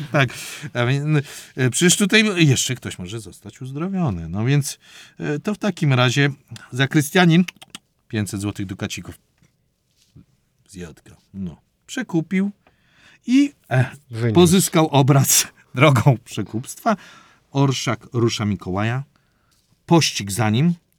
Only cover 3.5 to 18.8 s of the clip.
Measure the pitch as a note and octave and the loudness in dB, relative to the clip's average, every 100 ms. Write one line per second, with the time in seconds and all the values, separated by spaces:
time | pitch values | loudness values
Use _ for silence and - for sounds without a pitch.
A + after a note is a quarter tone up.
3.5 | - C3 C#3 F3+ F#3+ D#3+ F2 E2 F#2 A#2 | -16 -14 -10 -6 -4 -2 -4 -6 -4 0
4.5 | C#3+ C#3 - _ - - - D3+ D3 - | 0 -2 -8 _ -20 -20 -10 -8 -6 -6
5.5 | G#3 G#3 F3 D3+ B2+ B2+ C3 C#3+ C#3 _ | -6 -6 -2 0 2 2 2 0 -2 _
6.5 | - - B2 C3+ D#3 C#3 F#3 F3+ E3 F3 | -20 -10 -4 0 0 2 4 4 4 2
7.5 | - - - _ _ _ A2 G2 G2+ G2+ | -4 -20 -20 _ _ _ -6 -4 -6 -6
8.5 | G2+ G2 F#2+ G2+ - F2 - _ _ _ | -6 -8 -8 -8 -10 -14 -18 _ _ _
9.5 | _ _ _ _ _ _ A#2 _ _ _ | _ _ _ _ _ _ -20 _ _ _
10.5 | _ _ F#2+ E2+ C#2+ - E2+ _ F#2+ F#2 | _ _ -18 -16 -18 -20 -20 _ -12 -12
11.5 | D2 _ _ - - A#3+ E3 D#3+ F#3+ G3 | -12 _ _ -14 -10 -6 -4 -2 -2 -4
12.5 | - _ _ _ _ _ _ - C4 C#4+ | -6 _ _ _ _ _ _ 0 2 2
13.5 | - - B2+ B2 - - A2+ A#2 A2 F3 | -2 -4 0 0 -4 -14 -4 2 6 6
14.5 | F#3+ - E3 D#3 C#3 C3+ D3+ B2+ - - | 4 2 0 2 4 4 4 4 0 -2
15.5 | - _ B2 D3+ B2 C#3+ A2+ - - G2 | -8 _ 2 4 6 4 2 -2 -10 -8
16.5 | A2 - - - G3+ - - _ _ _ | -8 -10 -6 -2 -2 -4 -20 _ _ _
17.5 | C#3 C#3 B2+ - A2 - B2 A2+ - G#2+ | 0 0 0 -4 -6 -6 -2 0 0 -4
18.5 | F#2+ F#2+ F#2 | -4 -4 -4